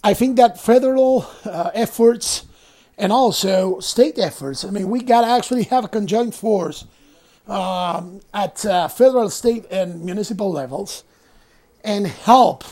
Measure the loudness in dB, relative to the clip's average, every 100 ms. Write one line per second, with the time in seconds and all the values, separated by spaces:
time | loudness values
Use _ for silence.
0 | 0 2 2 4 4 2 2 4 4 2
1 | 4 2 -2 -14 -10 -6 -4 -4 -4 4
2 | 4 4 -6 -8 -10 _ _ _ _ -6
3 | 0 2 2 0 0 0 0 -4 -4 2
4 | 2 2 -6 -6 -10 -10 -8 -6 -4 -4
5 | 2 2 4 0 0 -4 0 -2 -2 -6
6 | -2 -2 -2 -4 -2 -2 -2 -10 -18 _
7 | _ _ _ _ -8 -6 -4 -4 -4 -6
8 | -8 -18 _ -4 -4 -4 -2 0 0 4
9 | 4 6 0 0 -2 -2 -4 -4 -4 -6
10 | -8 -6 -6 -4 -4 -4 -6 -10 -10 -14
11 | _ _ _ _ _ _ _ _ -6 -4
12 | -4 -4 4 6 6 0 -14